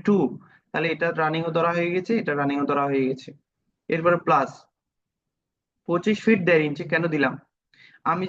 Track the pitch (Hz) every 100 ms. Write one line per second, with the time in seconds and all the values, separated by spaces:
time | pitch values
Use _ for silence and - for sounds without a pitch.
0 | 208 202 135 - - _ _ - 165 160
1 | 170 160 156 160 165 160 170 170 170 180
2 | 180 226 160 143 139 143 139 143 143 139
3 | 131 131 - - _ _ _ _ - 165
4 | 170 175 165 151 131 - _ _ _ _
5 | _ _ _ _ _ _ _ _ - 170
6 | 214 208 - 220 175 165 151 143 147 165
7 | 170 151 135 135 _ _ _ _ - _
8 | - 175